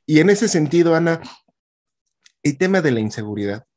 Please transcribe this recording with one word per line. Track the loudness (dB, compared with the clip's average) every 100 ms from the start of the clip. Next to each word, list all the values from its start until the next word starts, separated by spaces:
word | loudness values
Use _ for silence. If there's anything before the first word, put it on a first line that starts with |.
| 0
Y | 2
en | 4
ese | 2 0
sentido, | 0 0 2 2 2
Ana, | 0 -2 -8 -20 _ _ _ _ _ _ _ _ _ _
el | -6 -2
tema | 0 2
de | 2
la | 0
inseguridad, | -2 -6 -10 -6 -6 -8 _